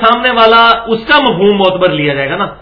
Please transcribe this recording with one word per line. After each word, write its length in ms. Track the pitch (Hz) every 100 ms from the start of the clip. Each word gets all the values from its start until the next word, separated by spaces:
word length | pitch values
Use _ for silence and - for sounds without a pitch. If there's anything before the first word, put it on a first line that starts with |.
سامنے 260 | 226 240 247
والا 400 | 240 226 233 233 226 -
اس 120 | 226 -
کا 100 | 285
مفہوم 400 | 269 170 202 202
معتبر 320 | 190 185 180
لیا 240 | 165 147
جائے 160 | 139 139
گا 60 | 180
نا، 100 | 196 -